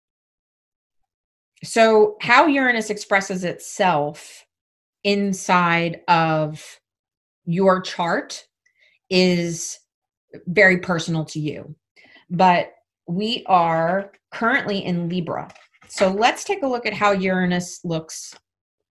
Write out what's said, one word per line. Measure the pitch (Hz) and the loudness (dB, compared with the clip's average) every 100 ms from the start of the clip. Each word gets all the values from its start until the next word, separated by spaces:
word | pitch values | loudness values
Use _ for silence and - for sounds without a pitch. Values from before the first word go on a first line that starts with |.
| _ _ _ _ _ _ _ _ _ _ _ _ _ _ _ _ | _ _ _ _ _ _ _ _ _ _ _ _ _ _ _ _
So | - 233 220 214 214 - | -4 2 4 6 4 2
how | 175 247 320 | 2 4 6
Uranus | 277 254 233 214 | 4 2 0 -2
expresses | 208 - 196 196 185 | -6 -2 -2 0 -6
itself | 175 - - - 185 151 147 156 - - _ _ _ _ _ _ | -6 -8 -8 -2 0 2 -2 -6 -18 -20 _ _ _ _ _ _
inside | 202 202 202 185 - 180 170 170 170 156 - | -2 0 0 -4 0 2 2 0 -2 -4 0
of | 165 160 156 151 156 - - _ _ _ _ _ _ 175 | 2 2 0 -2 -6 -16 -20 _ _ _ _ _ _ -4
your | 170 190 185 | 2 2 2
chart | 185 - 170 226 294 - - _ _ _ _ _ - | -2 -6 -4 -4 -6 -14 -20 _ _ _ _ _ -2
is | 185 185 175 170 165 - - _ _ _ _ _ - - | 2 4 2 -2 -6 -10 -14 _ _ _ _ _ -16 -4
very | 170 190 180 | 4 4 4
personal | 185 170 170 160 151 | 0 -4 -2 -4 -4
to | 156 | -8
you. | 151 - 147 - _ _ _ _ - | -8 -8 -14 -20 _ _ _ _ -6
But | 175 185 175 - - _ _ - | 2 4 4 0 -10 _ _ -10
we | 175 220 247 - | -6 -4 -6 0
are | 185 170 165 165 190 196 _ _ | 2 2 0 0 -2 -4 _ _
currently | - 233 269 - 196 - | -4 -2 0 -2 -4 -2
in | 175 170 | -4 -2
Libra. | 180 160 - - - _ _ - | -4 -4 -6 -10 -16 _ _ -12
So | - 190 | -2 0
let's | 196 247 - | 2 0 0
take | - 392 | -4 -4
a | 269 | -2
look | 240 233 | -4 -4
at | |
how | 196 208 | 0 2
Uranus | 196 185 185 180 180 180 - | 2 0 0 0 0 -4 -8
looks | 175 160 160 - - - _ _ _ _ _ | -6 -6 -6 -14 -16 -20 _ _ _ _ _